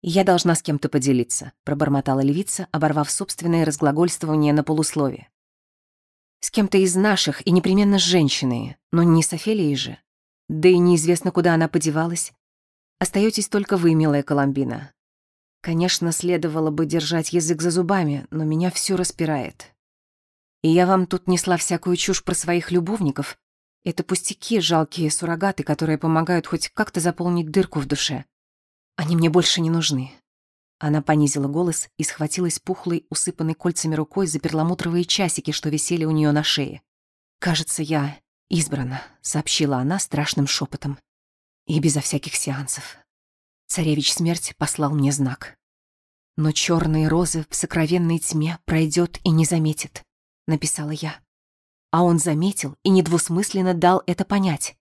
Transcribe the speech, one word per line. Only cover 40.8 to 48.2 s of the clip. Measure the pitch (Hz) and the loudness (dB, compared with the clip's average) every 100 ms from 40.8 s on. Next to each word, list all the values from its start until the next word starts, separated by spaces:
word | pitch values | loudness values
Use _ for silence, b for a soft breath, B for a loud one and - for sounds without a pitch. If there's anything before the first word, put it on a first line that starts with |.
| 143 139 _ _ _ _ _ _ - | -10 -10 _ _ _ _ _ _ -4
«И | 151 | 0
безо | 156 143 | 2 0
всяких | - 147 - | -2 -6 -6
сеансов. | - - 135 135 - - - _ _ _ _ _ _ _ | -6 -6 -6 -8 -10 -12 -20 _ _ _ _ _ _ _
Царевич | - 156 147 139 | -2 0 0 0
Смерть | - 165 170 - - | 0 0 -2 -6 -6
послал | 147 - 147 | -6 -2 0
мне | 151 139 | 2 2
знак. | 143 131 123 - _ _ _ _ _ _ _ _ - | 2 -2 -4 -14 _ _ _ _ _ _ _ _ -2
Но | 151 | 0
черные | 151 - 165 156 156 156 | 0 0 0 2 2 2
розы | 165 175 160 151 | 2 0 -4 -6
в | |
сокровенной | - - 175 156 175 170 | -8 -4 -2 0 2 2
тьме | 165 | 0